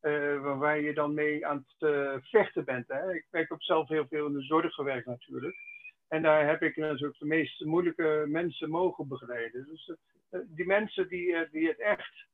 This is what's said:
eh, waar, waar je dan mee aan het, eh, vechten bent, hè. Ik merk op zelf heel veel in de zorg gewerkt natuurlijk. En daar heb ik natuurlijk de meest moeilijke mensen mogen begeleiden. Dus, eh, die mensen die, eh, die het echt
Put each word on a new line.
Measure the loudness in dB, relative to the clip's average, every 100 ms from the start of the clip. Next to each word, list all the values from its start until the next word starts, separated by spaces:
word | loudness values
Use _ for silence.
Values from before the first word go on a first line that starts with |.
eh, | 0 0 0 -2
waar, | -2 0
waar | 2 2
je | 0
dan | 0 0
mee | 2 0 0 -2
aan | -4 -6
het, | _ 2
eh, | 2 0 -4
vechten | 2 4 4 -2
bent, | -2 -4 -4
hè. | -4 -4
Ik | -6 -4
merk | -4 -2
op | -4
zelf | 2 2 2
heel | 0 0
veel | -2 -2
in |
de | -4
zorg | 2 2 2
gewerkt | -2 -2 -2 -4
natuurlijk. | -10 -8 -8 -8 -10 -16 -16 -18 _ _
En | 2
daar | 6 6 6
heb | 4
ik | 2 0
natuurlijk | -2 0 -4 -4
de | 0
meest | 0 0 -4
moeilijke | 0 2 2 2 2 2 2
mensen | 0 -2 -4 -4
mogen | 0 0 0 -8
begeleiden. | -8 -8 -6 -6 -8 -12
Dus, | -16 -14 -16 _ _ _
eh, | -10 -10
die | -8 0
mensen | 2 0 -4 -4
die, | -2 0
eh, | 0 -2
die | 0 0
het | 0
echt | 0 -2 -4 -18 -20